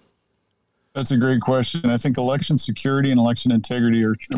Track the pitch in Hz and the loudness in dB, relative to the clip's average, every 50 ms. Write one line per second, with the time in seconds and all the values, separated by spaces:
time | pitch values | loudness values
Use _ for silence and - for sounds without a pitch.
0 | _ _ _ _ _ _ _ _ _ _ _ _ _ _ _ _ _ _ - 139 | _ _ _ _ _ _ _ _ _ _ _ _ _ _ _ _ _ _ -10 -6
1 | 131 - 139 120 123 131 127 117 - 127 131 131 117 - - 170 - 120 120 113 | -4 0 0 2 2 2 2 0 0 0 0 0 0 -2 -4 -2 -2 -2 0 0
2 | - 147 123 131 123 127 135 147 - - 151 127 - - 104 - - 135 139 139 | 0 -2 -2 0 0 -2 -2 -2 -2 -2 -2 -2 -2 -4 -6 -4 -2 -2 0 0
3 | 135 135 127 120 117 117 117 - - 127 120 113 - - 123 123 120 117 113 113 | 2 2 4 4 4 2 2 0 0 0 0 0 0 -2 -2 0 2 2 2 2
4 | 110 110 107 - - - - | 2 0 0 -2 -6 -4 -2